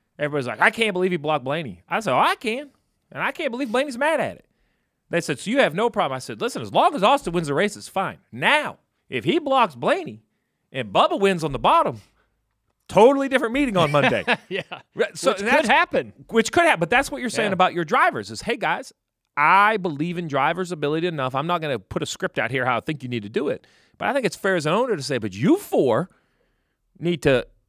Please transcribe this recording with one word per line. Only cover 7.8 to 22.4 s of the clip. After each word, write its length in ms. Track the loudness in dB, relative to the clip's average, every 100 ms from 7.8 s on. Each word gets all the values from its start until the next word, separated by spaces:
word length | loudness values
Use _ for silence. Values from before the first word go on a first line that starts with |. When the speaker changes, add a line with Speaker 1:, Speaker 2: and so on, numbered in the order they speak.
| -8
Speaker 1:
fine. 280 | -6 -4 -8 _
Now, 460 | -2 2 2 0 -8 _ _ _
if 140 | -4 0
he 120 | 0
blocks 360 | 0 2 2 0
Blaney 480 | -2 -2 -4 -14 _ _ _ _ _
and 200 | -10 -2
Bubba 280 | 0 2 2
wins 240 | 0 0
on 80 | -4
the 80 | -2
bottom, 420 | 2 2 2 -4 -14 _ _ _ _ _ _ _ 0
totally 420 | 6 6 6 2
different 240 | 0 0
meeting 240 | 0 0 2
on 140 | 2
Monday." 320 | 4 2 2 0
Speaker 2:
<laughs> 60 | -4 -4
Yeah. 120 | -10 -8 -14 -10 -4
Speaker 1:
Right, 200 | -4 0
so 140 | -2
Speaker 2:
Which 60 | 0
could 100 | 2
Speaker 1:
that's 200 | 2 4
Speaker 2:
happen. 460 | 2 2 -2 -4 -10 -2
Speaker 1:
Which 220 | 0 2
could 120 | 4
happen. 160 | 4 2
But 100 | 2
that's 220 | 0 0
what 100 | -4
you're 80 | -6
saying 200 | -2 -2
Speaker 2:
Yeah. 40 |
Speaker 1:
about 200 | 2 0
your 100 | 0 0
drivers 460 | 2 2 0 -6
is, 100 | -8
"Hey, 160 | -6 -4
guys, 360 | -2 -4 -6 -20 _ _ _ 2
I 380 | 6 6 6 2
believe 400 | -2 -4 -4 -4
in 100 | -4
drivers' 420 | 0 0 0 -4
ability 360 | -4 -2 -2 -2
enough. 280 | -2 -2 -2
I'm 120 | -2
not 140 | -2
gonna 180 | -2 -6
put 220 | -6 -6
a 40 | -6
script 340 | -6 -6
out 120 | -4